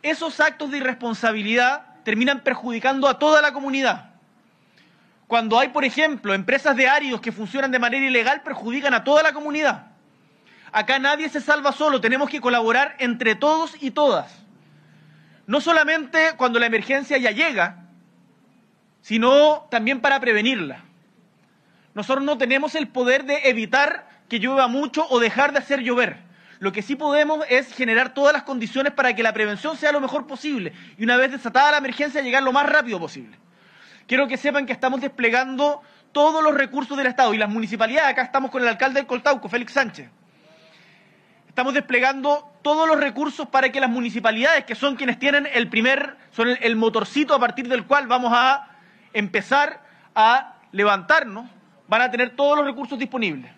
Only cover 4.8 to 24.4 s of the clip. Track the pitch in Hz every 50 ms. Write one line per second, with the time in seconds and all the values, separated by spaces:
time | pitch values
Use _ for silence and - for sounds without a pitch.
4.8 | _ _ _ _ _ _ _ _ _ _ 220 233 226 220 226 233 269 262 254 294
5.8 | 277 262 - 277 311 311 294 233 - 208 196 196 190 - 247 277 - 311 269 233
6.8 | 262 254 277 302 294 269 247 220 - 233 151 185 220 190 - 277 269 269 254 247
7.8 | 240 233 226 269 269 269 254 240 226 240 277 311 - 311 262 - 208 226 240 285
8.8 | 277 285 247 226 - 269 294 302 311 311 269 302 294 302 294 302 311 277 202 147
9.8 | - - _ _ _ _ _ _ _ _ _ _ _ _ - _ - - - 214
10.8 | 208 - 262 269 262 277 294 294 311 302 - 294 - - 294 302 277 285 277 -
11.8 | 302 302 277 247 185 226 254 269 285 - - 294 233 247 247 240 226 226 233 254
12.8 | 285 302 - - 269 247 233 240 247 226 214 214 277 294 311 320 330 311 - -
13.8 | 285 262 - 302 294 277 214 160 - - - - - _ _ _ _ _ _ _
14.8 | _ _ _ _ _ _ _ _ _ _ _ _ _ - 220 294 - 320 339 320
15.8 | 302 285 320 320 302 247 - 320 320 320 320 - 254 247 233 240 240 233 226 214
16.8 | - - 269 277 285 - 285 269 247 226 208 214 320 330 269 196 170 190 190 -
17.8 | - - _ _ _ _ _ _ _ _ _ _ _ _ _ _ _ _ _ _
18.8 | _ _ _ _ _ - 214 226 226 254 269 285 294 302 302 302 302 - - 233
19.8 | 214 233 277 254 240 285 269 269 262 240 220 208 214 247 262 214 170 139 127 -
20.8 | - _ _ _ _ _ _ _ _ _ _ _ _ _ _ _ _ _ _ _
21.8 | _ _ _ 208 202 - 262 269 277 285 294 233 269 240 262 269 285 302 - 311
22.8 | 294 - - 254 247 247 254 277 269 269 285 302 - 269 254 226 220 175 - 277
23.8 | 285 302 339 - - - - _ _ _ 233 233